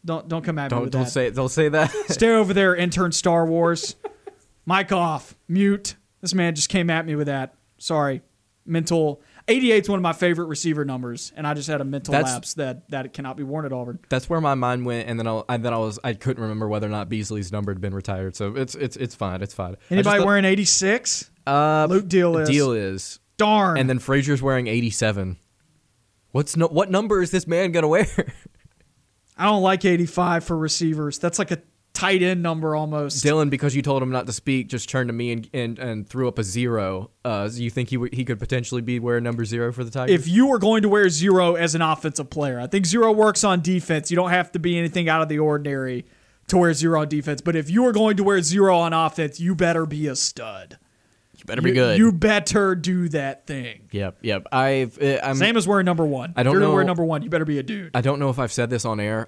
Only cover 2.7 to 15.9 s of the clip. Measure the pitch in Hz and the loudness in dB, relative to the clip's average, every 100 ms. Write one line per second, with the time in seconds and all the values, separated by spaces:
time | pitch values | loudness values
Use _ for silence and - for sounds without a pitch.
2.7 | 175 175 175 180 156 180 170 165 165 170 | 4 0 0 0 0 2 2 2 2 2
3.7 | 170 - - 415 - - _ _ _ - | 0 -6 -12 -16 -16 -20 _ _ _ -2
4.7 | 190 185 190 170 151 - - - 180 202 | 0 2 0 0 -2 -8 -20 -4 2 2
5.7 | 202 202 - _ _ 180 185 170 156 - | 2 -4 -14 _ _ -4 0 0 0 -2
6.7 | 190 170 160 160 147 143 139 131 _ _ | 0 0 0 -2 -4 -2 -4 -6 _ _
7.7 | _ - 160 143 135 _ _ _ _ - | _ -4 0 0 -2 _ _ _ _ -4
8.7 | 165 160 170 156 139 _ - - 247 247 | -4 0 0 0 -2 _ -14 0 2 4
9.7 | 220 202 202 175 156 180 170 170 147 170 | 2 2 0 0 0 0 0 -4 -4 -2
10.7 | 151 143 127 123 117 - - 147 147 143 | -2 -4 -6 -8 -10 -14 -8 -6 -6 -4
11.7 | 147 151 139 - 147 135 123 - - 135 | -6 -4 -8 -2 -2 0 -4 -8 -8 -8
12.7 | 127 _ 139 127 - 135 131 135 151 147 | -8 _ -10 -10 -12 -12 -10 -8 -6 -6
13.7 | 127 123 120 _ 131 - 165 151 135 123 | -8 -8 -12 _ -4 0 0 0 0 0
14.7 | 123 123 117 117 113 113 110 - 123 120 | -2 -2 -4 -4 -4 -2 -4 -4 -4 -2
15.7 | 117 110 | -2 -4